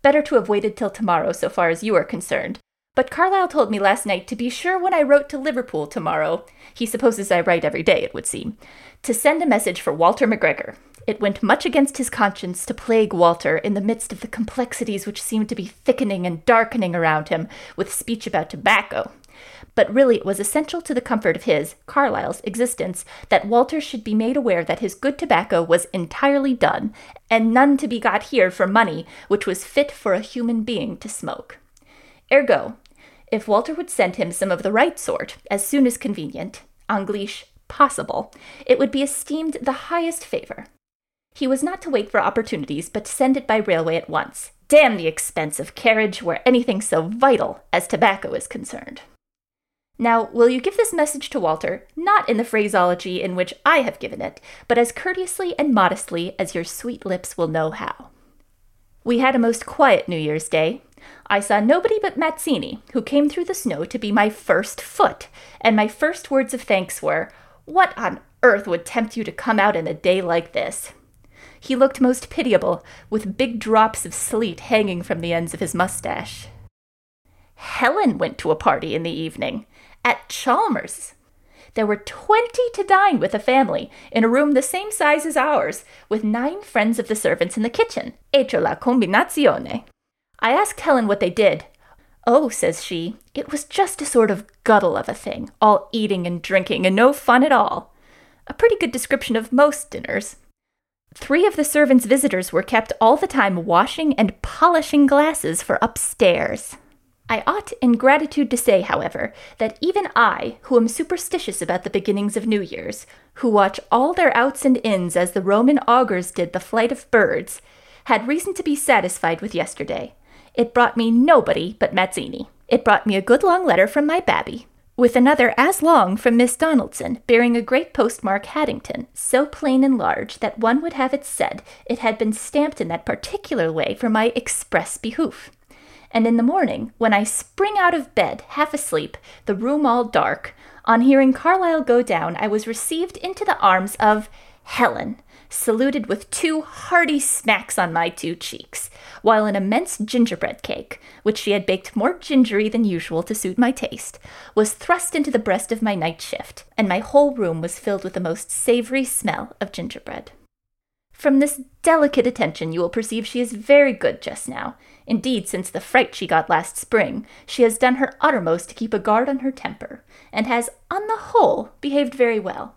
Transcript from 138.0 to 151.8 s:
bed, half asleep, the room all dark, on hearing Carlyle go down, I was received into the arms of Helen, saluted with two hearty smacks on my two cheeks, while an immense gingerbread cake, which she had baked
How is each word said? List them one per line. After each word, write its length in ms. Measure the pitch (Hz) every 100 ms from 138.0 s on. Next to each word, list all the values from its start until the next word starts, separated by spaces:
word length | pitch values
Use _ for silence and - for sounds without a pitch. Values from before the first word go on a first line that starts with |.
| 262
bed, 280 | - 180 - -
half 260 | - 302
asleep, 420 | 285 - 156 - - - - -
the 80 |
room 320 | 196 240 294 277
all 180 | 240
dark, 500 | 226 175 - - - - - -
on 180 | - 226
hearing 300 | 254 269 262
Carlyle 500 | 262 320 381 349 320
go 200 | 302 240
down, 340 | 240 175 160 175
I 120 | 208
was 180 | 214 220
received 500 | 226 - 330 359 -
into 260 | 370 381
the 140 | 381 392
arms 380 | 202 185 196 -
of 280 | 214 214 214 - - _
Helen, 560 | - - 233 - 214 - _ _ _
saluted 580 | - - 220 269 285 208
with 240 | 196 -
two 320 | - 330 311
hearty 580 | 311 - - 349 339 285
smacks 580 | - - - 202 - -
on 140 | 175
my 160 | 165 170
two 260 | - 165
cheeks, 560 | 170 - - - - - - - -
while 240 | 214 220 214
an 80 |
immense 440 | 196 190 226 359 -
gingerbread 640 | 214 247 233 175 - -
cake, 380 | - - - - - -
which 160 | 214 214
she 140 | -
had 140 | 202 185
baked 280 | 185